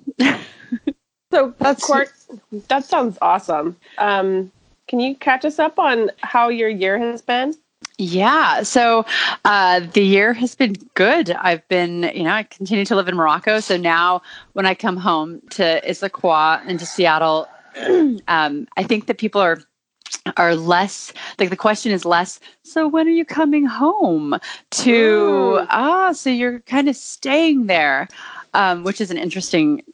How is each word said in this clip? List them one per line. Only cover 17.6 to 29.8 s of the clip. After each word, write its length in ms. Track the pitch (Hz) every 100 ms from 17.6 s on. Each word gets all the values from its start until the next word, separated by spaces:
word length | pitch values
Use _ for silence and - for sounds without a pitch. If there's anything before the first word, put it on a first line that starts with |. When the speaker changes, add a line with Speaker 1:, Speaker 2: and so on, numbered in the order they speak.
Speaker 1:
<clears throat> 680 | - - - 359 302 220 -
um, 400 | 165 151 143 - -
I 60 |
think 240 | 190 220 -
that 100 | 220
people 240 | 214 202
are, 180 | 185 160 - _ _ _ - - - -
are 180 | 175
less, 600 | 165 165 175 196 - - - - -
like, 100 | 185
the 80 | 185
question 360 | 214 214 233
is 120 | 196
less, 360 | 170 175 185 - - _
"So 240 | - 320 311
when 200 | 311 320
are 40 |
you 140 | 330
coming 400 | 320 - 311 302
home?" 720 | 285 220 285 415 277 160 147 135 - - _
to, 880 | - 254 233 226 214 202 196 190 190
Speaker 2:
Mm. 40 | -
Speaker 1:
"Ah, 420 | 208 269 359 381
so 160 | 339 262
you're 320 | 247 247 240
kind 300 | - 262 285
of 60 | 262
staying 720 | - - 269 285 330 285 214
there," 400 | 175 147 135 151 - - - -
um, 300 | - 190 175
which 160 | 175 202
is 100 | 202
an 60 | 180
interesting 680 | 180 190 180 170 151 147